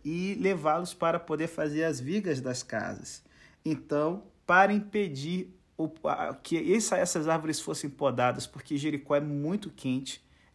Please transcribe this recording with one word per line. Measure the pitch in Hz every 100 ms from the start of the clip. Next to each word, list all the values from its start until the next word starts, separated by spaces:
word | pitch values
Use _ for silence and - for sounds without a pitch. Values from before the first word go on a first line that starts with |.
| 147
e | 170 185 196
levá-los | 190 185 151 156 180
para | - 165 170
poder | - 156 165
fazer | - 156 147
as | 165 139
vigas | 127 202 185 139
das | 127 123
casas. | - 113 90 95 - - - - - _ 160
Então, | 147 - 147 151 185 - - -
para | 180 196
impedir | 208 202 214 196 135 147 180 180 - _ -
o, | 160 - -
a, | 147 151 -
que | - 170 160
essa, | 214 220 185
essas | 175 170 156
árvores | 160 156 151
fossem | - 156 -
podadas, | - 139 123 123 - -
porque | 139 - 143
Jericó | 151 147 - 143
é |
muito | 147 143 147 202 180
quente, | - 135 131 131 - _ _ _